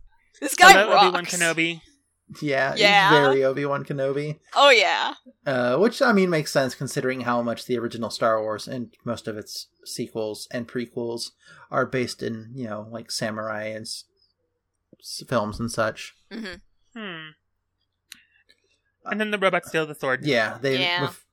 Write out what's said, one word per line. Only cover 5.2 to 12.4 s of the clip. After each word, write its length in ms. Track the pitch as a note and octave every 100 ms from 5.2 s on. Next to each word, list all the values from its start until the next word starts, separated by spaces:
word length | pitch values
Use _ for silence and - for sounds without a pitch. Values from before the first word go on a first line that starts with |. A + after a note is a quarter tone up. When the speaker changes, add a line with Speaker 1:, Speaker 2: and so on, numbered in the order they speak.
| B3+ _ -
Speaker 3:
Uh, 320 | C3 B2 C3+
which, 240 | A3+ -
I 100 | B3+
mean, 180 | G3+ F#3
makes 220 | E3 D#3
sense 240 | D3 C3 -
considering 460 | C3 - B2+ C3
how 200 | A#2+ A#2+
much 240 | A#2+ A2+ -
the 120 | A#2+
original 300 | A#2 A2+ A2
Star 300 | - A#2+ A2+
Wars 260 | G#2+ G#2+ -
and 260 | C3 A2+ _ B2
most 240 | A2+ -
of 80 | G#2+
its 300 | - - - _ -
sequels 600 | - A#2+ A#2 G#2+ G#2 -
and 160 | B2+ A#2
prequels 640 | B2+ A#2 - A#2 A#2 - - _ - -
are 140 | C#3 B2
based 360 | C3 A#2+ -
in, 300 | B2 A2+